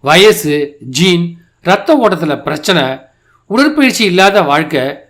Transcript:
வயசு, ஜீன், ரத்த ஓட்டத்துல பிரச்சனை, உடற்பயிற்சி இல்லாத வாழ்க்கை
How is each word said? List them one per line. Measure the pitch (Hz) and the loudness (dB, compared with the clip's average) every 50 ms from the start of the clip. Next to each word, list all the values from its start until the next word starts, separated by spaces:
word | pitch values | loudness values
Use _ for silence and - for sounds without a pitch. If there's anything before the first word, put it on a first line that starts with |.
| - | 2
வயசு, | 135 151 175 196 214 208 170 - 151 147 147 143 143 - _ - 135 | 2 4 6 6 4 4 2 -2 -4 -2 -2 -4 -6 -10 _ -18 -10
ஜீன், | 127 135 180 190 175 170 170 170 - - _ _ _ _ _ | -4 0 0 2 2 0 -2 -6 -8 -14 _ _ _ _ _
ரத்த | 175 190 208 - - 320 | -2 -2 -2 2 0 0
ஓட்டத்துல | 277 240 208 190 156 170 156 143 - | 2 2 0 0 0 -4 -4 -4 -4
பிரச்சனை, | - - 151 151 151 - 185 165 135 131 131 135 - _ _ _ _ _ _ _ _ _ | -6 -8 -8 -6 -4 -2 0 0 0 -2 -6 -8 -12 _ _ _ _ _ _ _ _ _
உடற்பயிற்சி | 202 233 277 302 302 302 277 254 - - 226 | 0 0 0 0 2 0 0 0 0 0 -2
இல்லாத | 196 175 180 190 196 196 202 175 | 0 2 2 2 2 2 2 0
வாழ்க்கை | 143 143 151 160 143 156 139 127 135 143 - - | 2 0 -2 -2 -2 -4 -4 -4 -4 -8 -10 -18